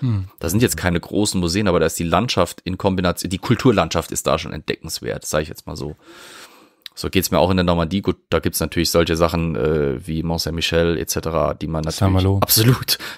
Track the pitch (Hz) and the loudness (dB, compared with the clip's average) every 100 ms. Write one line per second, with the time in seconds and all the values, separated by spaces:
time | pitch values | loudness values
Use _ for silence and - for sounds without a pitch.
0 | 127 104 92 - 82 98 120 - 90 85 | -2 -2 -4 -6 -2 2 2 2 0 -2
1 | - 95 104 98 87 92 104 87 80 - | -2 0 0 0 0 0 2 2 2 0
2 | 85 87 123 - 87 - - 92 98 92 | 0 0 2 0 -2 -2 -8 -4 -2 0
3 | 90 87 90 92 - - 131 98 82 87 | 0 -2 -4 -4 0 2 4 4 2 0
4 | - - - 76 80 - - - 82 - | -4 -4 0 -2 -2 -8 -6 -8 -8 -10
5 | 58 52 - 78 80 - - 82 71 - | -8 -8 -4 -4 -4 -8 -14 -10 -10 -12
6 | - - - - - - _ _ - - | -18 -20 -20 -20 -20 -20 _ _ -18 -10
7 | - 95 87 82 87 92 90 85 80 98 | -2 0 2 4 4 4 2 2 0 0
8 | 95 87 - 82 85 - 80 - 80 85 | -2 -4 -2 -2 0 -2 -2 0 2 2
9 | 85 82 82 87 82 60 78 78 69 65 | 2 2 2 0 -2 -2 0 0 0 -2
10 | 87 80 82 82 82 82 - 82 85 82 | -4 -4 -2 -4 -4 -4 0 2 2 0
11 | - 82 82 80 76 71 78 80 78 - | -2 -4 -2 0 0 -2 -4 -4 -4 0
12 | 95 92 95 98 98 - 113 120 - - | 2 4 2 2 2 4 4 4 0 -6
13 | - | -6